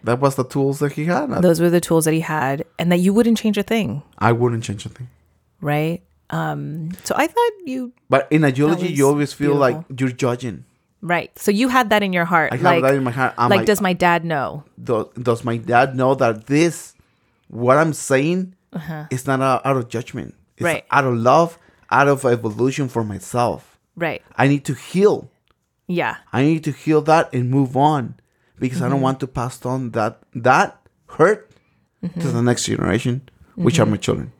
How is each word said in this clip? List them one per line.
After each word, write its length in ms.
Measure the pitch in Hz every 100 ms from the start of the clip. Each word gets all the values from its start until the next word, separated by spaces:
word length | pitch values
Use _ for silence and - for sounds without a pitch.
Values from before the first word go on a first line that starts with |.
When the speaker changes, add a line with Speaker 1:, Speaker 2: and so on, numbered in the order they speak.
Speaker 1:
that 160 | 107 123
was 160 | 139 139
the 80 |
tools 340 | 127 143 139 139
that 140 | 143
he 120 | 143
had. 260 | 156 180 285 -
Speaker 2:
Those 180 | 175 165
were 80 | 170
the 100 | 170
tools 240 | - 165 160
that 80 |
he 60 | 160
had, 440 | 160 156 135 139 - -
and 120 | 170
that 80 | 175
you 140 | 180
wouldn't 240 | 202 233 220
change 200 | 220 208
a 40 |
thing. 400 | 202 226 170 120 - _
Speaker 1:
I 140 | 113
wouldn't 320 | 117 123 113
change 220 | 117 101 -
a 20 |
thing. 200 | - 123 _ _ _ _ _
Speaker 2:
Right? 420 | 147 147 160 170 _ _ _
Um, 640 | 160 156 147 143 156 160 185
so 100 | - -
I 100 | 320
thought 260 | - 480 415 339
you 260 | 262 247 _ _
Speaker 1:
But 180 | 135 -
in 100 | 156
a 60 | 151
Speaker 2:
that 100 | 127
Speaker 1:
eulogy, 300 | 147 170 180
you 160 | 143
Speaker 2:
was 80 | 135
Speaker 1:
always 200 | 147 143
feel 220 | - 143
like 200 | 143 131 123 -
Speaker 2:
beautiful. 80 | 127 131
Speaker 1:
you're 80 | 123
judging. 480 | 131 123 123 78 - _ _ _
Speaker 2:
Right. 340 | 165 175 - -
So 120 | -
you 160 | 202 254
had 220 | 254 220
that 120 | 214
in 100 | 202
your 120 | 180
heart. 280 | 170 170 151
Speaker 1:
I 40 | 123
have 80 |
Speaker 2:
Like, 180 | 175 170
Speaker 1:
that 120 | 131
in 100 | 139
my 80 | 127
heart. 220 | 120 127 -
I'm 100 | 120
Speaker 2:
like, 80 | 196
Speaker 1:
like, 80 | 185
Speaker 2:
does 140 | 202
my 120 | 196
dad 320 | 180 180 170
know? 400 | 165 156 120 139 - -
Speaker 1:
Do, 280 | 120 113 - -
does 220 | 123 113
my 120 | 120 117
dad 380 | 113 120 135
know 200 | 131 127 135
that 300 | 123 107 107
this, 480 | 143 170 - - _ _ _ _ _ _
what 280 | 110 120 139
I'm 160 | 160
saying, 640 | 139 - 135 147 180 185 _ _
Speaker 2:
Uh-huh. 320 | 180 160 156 151
Speaker 1:
is 160 | 127 139
not 140 | 135
out, 240 | 135 131
out 120 | - 135
of 120 | 117
judgment? 460 | 113 120 127 69 - _ _
It's 80 |
Speaker 2:
Right. 200 | 170 185 -
Speaker 1:
out 140 | 135
of 100 | 131 120
love, 420 | 120 147 170 - _ _ _
out 160 | 120 143
of 160 | 135
evolution 640 | 131 120 110 107 131 135 131
for 160 | 120
myself. 720 | 107 98 - 120 120 76 _ _ _ -
Speaker 2:
Right. 260 | 160 117 _ -
Speaker 1:
I 100 | 135
need 160 | 143 -
to 80 |
heal. 560 | 127 - 180 202 156 - _ _ _ _ _ -
Speaker 2:
Yeah. 280 | 175 123 110 _
Speaker 1:
I 100 | -
need 220 | 143 165
to 80 | 151
heal 280 | 139 - 151
that 300 | 147 160 -
and 180 | 131 123
move 260 | 135 131 127
on 380 | 147 151 117 - _ _ _ _
because 240 | 131 127
I 60 | 123
don't 80 | 135
Speaker 2:
Mm-hmm. 60 |
Speaker 1:
want 180 | 131 135
to 60 | 127
pass 380 | - 120 -
on 260 | 123 131 123
that, 260 | 113 107 - _
that 460 | 120 120 139 202 - _ _ _
hurt 440 | - 170 214 - _ _ _ _ _
to 60 | 180
Speaker 2:
Mm-hmm. 240 | 170 170 120
Speaker 1:
the 60 |
next 240 | 120 120 -
generation, 560 | 107 87 101 127 123 - _ -
which 240 | - 170 -
are 40 |
Speaker 2:
Mm-hmm. 60 | 107
Speaker 1:
my 40 | 104
children. 360 | - 107 -